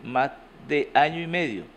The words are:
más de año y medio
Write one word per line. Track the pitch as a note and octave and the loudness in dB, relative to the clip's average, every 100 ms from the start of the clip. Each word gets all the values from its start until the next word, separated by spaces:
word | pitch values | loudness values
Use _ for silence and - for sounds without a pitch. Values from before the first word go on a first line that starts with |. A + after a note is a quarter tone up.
más | - B2+ C#3 - - - - | -4 0 0 -2 -20 -18 -2
de | D3 - | -2 2
año | C3 D3 E3 | 4 4 2
y | E3 | -4
medio | F3 D#3+ G2+ - | -2 -2 -4 -8